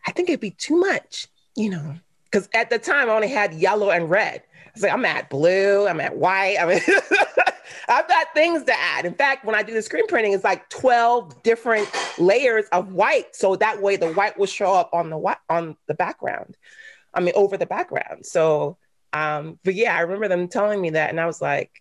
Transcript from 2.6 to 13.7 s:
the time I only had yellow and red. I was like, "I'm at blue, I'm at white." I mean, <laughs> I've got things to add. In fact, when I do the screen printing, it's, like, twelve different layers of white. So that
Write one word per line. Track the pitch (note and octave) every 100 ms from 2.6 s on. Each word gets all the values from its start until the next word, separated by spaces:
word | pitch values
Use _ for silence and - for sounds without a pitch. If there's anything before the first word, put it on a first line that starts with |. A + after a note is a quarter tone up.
| A#3+
the | A3+
time | A#3 C#4+ B3
I |
only | A3 G#3
had | G3+ G3+
yellow | D#3+ F#3 G#3 G3+
and | E3+ E3
red. | F#3 F3+ - _ - -
I |
was | A3+
like, | G3
"I'm | F3+ G#3+
at | D3 -
blue, | C3+ E3 F#3 G3 G3+ G3+
I'm | D#3+
at | - -
white." | F3 F#3+ G3 G3
I | E3+
mean, | G3+ -
<laughs> | G4 - G4 - - F5+ - - - -
I've | B3 D#4+
got | E4 D#4+
things | D4+ E4 E4
to | B3+ A3+
add. | E3 C#3 E3+
In |
fact, | - C#4 C4+ G#3
when | G#3+
I |
do | G#3+
the | A3+
screen | G#3+ G4+ A4
printing, | E4+ G#3+
it's, | G3
like, | G3+ F#3 -
twelve | - B3+ A#3+ A#3 A#3+ F3+ -
different | A3 A3+ B3 A3 G3+ - - -
layers | F3 A3+ C4+ A3 G#3
of | F3+ F#3+
white. | F#3 A3+ C#4+ - -
So | G3 F#3+
that | G#3+